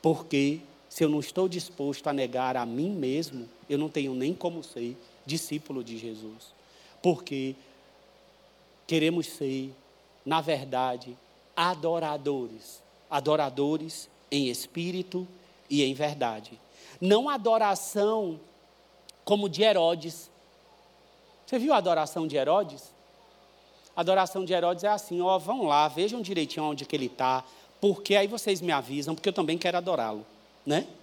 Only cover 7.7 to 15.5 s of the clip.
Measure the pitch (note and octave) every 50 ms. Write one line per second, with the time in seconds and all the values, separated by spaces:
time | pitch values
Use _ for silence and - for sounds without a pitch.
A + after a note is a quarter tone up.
7.7 | - - - - _ - _ _ _ _ _ _ _ _ _ _ _ _ _ _
8.7 | _ _ _ - D#3+ D#3+ D3+ D#3+ F3 E3+ D#3 - - - D3 C3+ C3+ C3+ C3 C3+
9.7 | C3 - _ - _ _ _ _ _ _ _ C3+ D#3+ E3 D3 D#3+ D#3 C#3+ C#3 C3+
10.7 | C3 B2+ B2+ B2+ B2 B2 - B2+ B2 - _ _ _ _ _ _ _ E3+ E3+ F3+
11.7 | F3+ D#3 D#3 E3 E3+ E3+ D#3+ D3+ D3 D3 C3+ C#3+ C#3+ C3+ B2 A2+ A2 A2 - -
12.7 | - - - _ _ - _ _ D3+ C#3+ C3 D3+ D3+ D3+ D3 C3+ C3 C3+ C#3+ D3
13.7 | D#3 D#3 D#3 D#3+ - - - - _ _ _ _ C#3 C#3+ C#3 B2 A#2+ - - -
14.7 | - E3+ E3+ F3+ F3+ F#3 F3+ F#3 - F3+ F3+ - - - - -